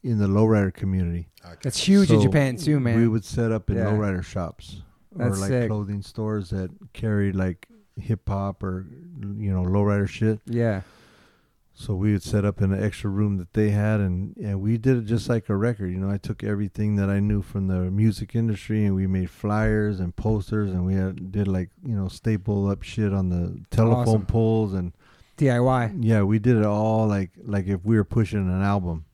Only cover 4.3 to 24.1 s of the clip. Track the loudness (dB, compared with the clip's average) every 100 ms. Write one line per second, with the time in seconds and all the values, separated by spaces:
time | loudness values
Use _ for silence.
4.3 | -6 -6 -10 -18 -18 -20 _ _ -4 -2
5.3 | -2 0 0 0 -2 -4 -6 -8 -6 -4
6.3 | -4 -4 -6 -6 -10 -20 -6 -2 2 2
7.3 | 0 -2 -4 -12 _ _ -14 -4 -4 -2
8.3 | -4 -4 -6 -6 -6 -8 -16 -18 -12 -10
9.3 | -6 -2 0 2 2 4 2 0 0 0
10.3 | 0 -4 -2 0 -2 -6 -20 -20 _ _
11.3 | _ _ _ _ _ -6 0 2 0 0
12.3 | 0 0 0 0 0 -2 -4 -4 0 0
13.3 | -2 -4 0 2 2 2 0 0 -2 -4
14.3 | -8 -6 -4 0 0 2 0 0 -2 0
15.3 | -2 0 -2 -2 -2 -4 -4 -2 -4 -6
16.3 | -8 -4 -4 -4 -2 -2 0 2 0 0
17.3 | 0 -2 -4 -2 0 0 2 2 2 -4
18.3 | -2 -2 -4 -2 0 2 2 0 0 -2
19.3 | -6 -2 0 2 2 0 -2 -6 -4 -2
20.3 | -2 0 -2 -2 -2 0 0 -2 -6 -6
21.3 | -2 0 0 -4 _ -6 -4 -4 -4 -2
22.3 | -2 0 0 0 -2 -6 -2 0 0 0
23.3 | 0 -2 -6 -4 2 4 4 4